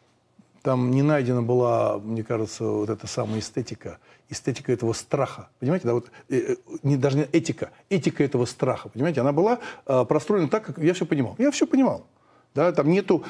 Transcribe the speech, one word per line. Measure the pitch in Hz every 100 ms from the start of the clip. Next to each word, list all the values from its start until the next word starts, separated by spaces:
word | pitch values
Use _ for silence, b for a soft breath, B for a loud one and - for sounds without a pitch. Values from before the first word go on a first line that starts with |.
| b b _ _ _ _
там | 135 127 123
не | 131
найдено | 147 147 123 123
было, | 117 123 120 117 107 104
мне | 107 113
кажется, | 107 117 107 - 110
вот | 107 107
эта | 107 -
самая | - 110 110
эстетика, | - 127 120 - 98 80 b b b
эстетика | 123 - 127 -
этого | 120 113
страха. | 110 - 139 131 - - -
Понимаете, | 127 185 117
да, | 120
вот, | - B B
э, | 131
э, | - 123 - -
не, | 139 143
даже | 139 139
не |
этика, | 139 165 165 - - b b
этика | 190 160 -
этого | 139 123 120
страха, | - 127 110 104
понимаете, | 110 165 131
она | 135
была, | 143 202 123 B B -
э, | 131 120
простроена | 151 - 208 151
так, | 220 196
как | 160
я | 160
все | 180 160
понимал. | 151 110 -
Я | 277
все | - 285
понимал. | 269 240 95 - _ b b b
Да, | 139 175
там | 160 143
нету | 190 196 165 B